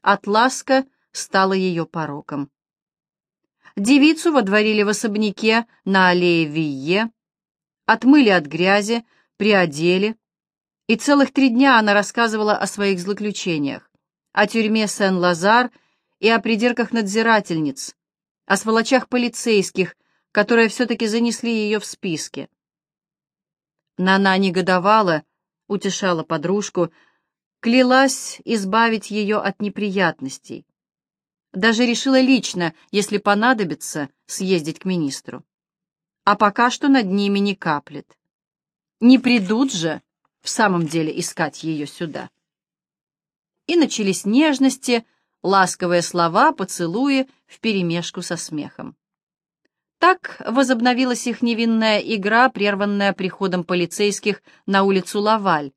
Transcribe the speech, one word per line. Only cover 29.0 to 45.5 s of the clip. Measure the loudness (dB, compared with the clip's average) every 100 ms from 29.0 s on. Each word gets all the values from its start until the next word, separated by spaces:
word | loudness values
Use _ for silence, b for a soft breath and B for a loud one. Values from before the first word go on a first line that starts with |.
| -4
её | -6 -2 -2
от | -4 -6
неприятностей. | -8 -6 -4 0 -2 -2 -12 -14 -16 -18 _ _ _ _ _ _ _ _ _
Даже | -2 0 2 0
решила | 0 2 2
лично, | 4 2 0 -4 -6 b b
если | -4 -2 -2
понадобится, | 0 2 2 0 -2 -6 -8 -8 -10 _ _
съездить | -8 0 0 -2 -8
к |
министру. | -4 -2 -4 -6 -14 -20 _ _ _ _ _ _ _ _
А | 0 2
пока | 0 2 0
что | 0 2
над | 2 2
ними | -2 0 0
не | 0
каплет. | -2 -4 -4 -6 -18 -20 _ _ _ _ _ _ _ _ _
Не | 6 6
придут | 6 0 0 0 0
же | -2 -4 -6 _ _ _ _
в | -10
самом | 0 2 2 -2
деле | -2 -4 -6
искать | -8 -4 -6 -6
её | -8 -8 -8
сюда. | -10 -10 -10 -14 _ _ _ _ _ _ _ _ _ _ _ _ _ -2
И | 2
начались | 2 0 -2 -2
нежности, | 0 2 2 2 0 0 -2 -2 -2 _ _ _
ласковые | 0